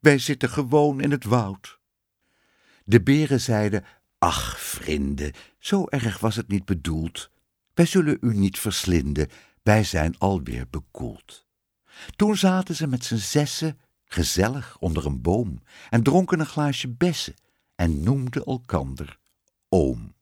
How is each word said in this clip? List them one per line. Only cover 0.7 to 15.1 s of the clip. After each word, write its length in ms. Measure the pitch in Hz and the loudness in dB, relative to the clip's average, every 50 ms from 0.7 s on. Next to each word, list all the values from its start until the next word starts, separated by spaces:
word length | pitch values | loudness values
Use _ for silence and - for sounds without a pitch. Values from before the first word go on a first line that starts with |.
| 135 151 147 147 139 135 | 2 4 4 2 0 0
in 100 | 139 139 | -2 -2
het 140 | 143 139 - | -2 -2 0
woud." 540 | 107 113 123 110 98 98 95 - - - _ _ _ _ _ _ _ _ _ _ _ _ _ _ _ _ _ _ _ _ _ _ | 0 0 2 2 -2 -6 -10 -14 -20 -20 _ _ _ _ _ _ _ _ _ _ _ _ _ _ _ _ _ _ _ _ _ _
De 180 | - 104 113 | 6 6 6
beren 380 | 85 135 139 151 156 139 139 120 | 6 6 4 4 4 2 2 0
zeiden: 440 | - - 117 107 107 104 98 101 - - _ _ _ _ _ _ | 2 2 0 2 2 0 -2 -2 -6 -8 _ _ _ _ _ _
"Ach, 420 | - 87 82 - - 55 - - | 2 2 2 0 -4 -6 -8 -10
vrienden, 720 | - - - - - - 78 71 69 69 71 69 73 73 73 - - _ _ _ | -10 -10 -10 -8 -6 -4 -4 -2 -2 -4 -4 -4 -6 -8 -8 -12 -20 _ _ _
zo 280 | _ - 202 196 180 - | _ -2 0 0 0 0
erg 300 | - 139 113 117 98 - | -2 -2 -2 -2 -4 0
was 180 | - 110 104 | -2 -2 -2
het 120 | 117 113 - | -2 -4 -2
niet 160 | 101 101 - | -2 -4 0
bedoeld. 680 | - 98 82 73 - 78 78 80 85 - - - - _ _ _ _ _ _ _ _ _ | -2 -4 -2 -2 -4 -4 -4 -4 -6 -8 -12 -16 -16 _ _ _ _ _ _ _ _ _
Wij 120 | - 170 | 2 2
zullen 320 | 165 - 190 165 147 151 - | 4 4 2 2 2 0 0
u 140 | - 120 113 | 0 0 2
niet 240 | 101 98 98 92 - | 2 2 0 0 -2
verslinden, 680 | - 110 90 - - - 90 82 67 71 73 78 76 - - - - _ _ _ | -4 -4 -4 -2 0 2 2 2 2 0 -2 -2 -2 -4 -6 -20 -20 _ _ _
wij 220 | _ - 107 110 104 | _ 4 4 4 4
zijn 340 | - - 85 76 78 - - | 2 0 0 0 0 -2 0
alweer 480 | - 98 98 90 67 64 58 60 64 60 | 0 0 0 0 -4 -6 -8 -8 -8 -8
bekoeld." 760 | - 71 71 _ _ - - 60 - - _ - - - _ _ _ _ _ _ _ _ _ _ - - - - - | -10 -12 -12 _ _ -12 -10 -10 -12 -14 _ -20 -20 -20 _ _ _ _ _ _ _ _ _ _ -20 -20 -20 -20 -2
Toen 200 | _ 208 208 214 | _ 2 2 2
zaten 380 | 190 - 190 185 185 185 - 170 | 4 4 4 4 2 -2 -4 -4
ze 120 | 143 156 | -4 -2
met 180 | 147 127 127 123 | -2 -2 -4 -2
z'n 120 | - 117 | -4 -4
zessen 640 | 110 95 - - 151 147 139 - - 160 160 143 _ _ _ _ _ _ | -4 -4 0 0 0 0 0 -4 -4 -6 -6 -6 _ _ _ _ _ _
gezellig 760 | _ - 87 80 - - 92 92 113 131 143 120 - - - | _ -2 -2 -2 0 2 2 2 0 0 -4 -10 -12 -12 -6
onder 280 | - 90 78 76 71 | -4 -2 -2 -2 -2
een 160 | 73 | -2